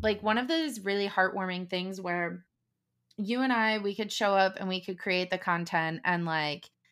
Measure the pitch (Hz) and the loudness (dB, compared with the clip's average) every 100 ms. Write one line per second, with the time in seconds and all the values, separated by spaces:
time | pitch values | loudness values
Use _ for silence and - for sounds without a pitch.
0 | 220 208 214 220 254 330 311 226 190 202 | 0 0 2 0 2 0 0 -4 -2 0
1 | 196 - 185 196 185 180 180 185 185 190 | 0 2 2 2 -4 -4 -4 -4 -4 -6
2 | 185 175 170 180 - _ _ _ _ _ | -4 -2 -2 -6 -14 _ _ _ _ _
3 | _ - 202 240 262 233 220 214 202 202 | _ -8 -2 0 2 4 2 2 -2 -4
4 | 202 - 202 196 190 190 190 185 180 180 | -4 0 2 4 4 2 -4 -4 -6 -6
5 | - 180 180 185 185 170 170 170 160 160 | 0 0 0 -2 0 0 0 0 0 -2
6 | 180 175 170 160 151 147 - _ _ | 0 0 0 0 0 -4 -10 _ _